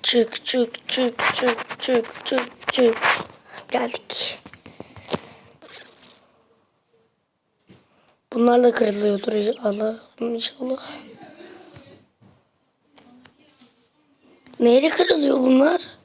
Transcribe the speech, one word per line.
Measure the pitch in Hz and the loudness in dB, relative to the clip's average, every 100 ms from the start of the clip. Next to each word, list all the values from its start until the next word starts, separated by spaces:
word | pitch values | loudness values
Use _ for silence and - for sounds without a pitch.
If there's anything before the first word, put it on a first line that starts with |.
| - | 2
çık, | 240 226 - - | 2 2 -2 -4
çık, | 254 240 - - | -2 -2 -4 -8
çık, | - 247 247 - | -2 -2 0 -2
çık, | - 254 226 - - | 0 -2 -2 -8 -10
çık, | - 247 226 - - | -2 0 -2 -12 -4
çık, | 262 247 - - | -4 -4 -10 -6
çık. | - 240 226 - - - - - - - | 2 2 2 -2 -2 -6 -18 -20 -20 -6
Geldik. | 240 240 - - - - - - - - - - - - - - - - _ - - - - - _ _ _ _ _ _ _ _ _ _ _ _ _ _ _ _ - _ _ _ _ _ | -4 -4 -6 -4 -4 -2 -6 -16 -20 -20 -20 -20 -20 -8 -8 -8 -20 -20 _ -20 -20 -20 -20 -20 _ _ _ _ _ _ _ _ _ _ _ _ _ _ _ _ -20 _ _ _ _ _
Bunlar | 247 240 240 | 0 4 6
da | 247 | 4
kırılıyordur | 233 214 202 208 202 214 | 4 -2 0 -2 -2 -2
inşallah. | 214 208 254 220 202 214 226 - - | -2 -2 -2 -4 -2 -4 -6 -16 -8
İnşallah. | 233 233 233 - 254 262 - - - 453 - - - - - - - - _ _ - _ _ _ _ _ _ - 240 247 254 _ _ _ _ _ _ _ _ _ _ _ _ - | -6 -4 -6 -8 -8 -8 -8 -18 -20 -20 -20 -20 -20 -20 -20 -20 -20 -20 _ _ -20 _ _ _ _ _ _ -20 -20 -20 -20 _ _ _ _ _ _ _ _ _ _ _ _ 2
Neyle | 240 247 311 | 6 6 4
kırılıyor | 311 359 330 277 269 | 2 2 2 2 2
bunlar? | 254 262 285 359 - - | 4 4 4 2 -6 -20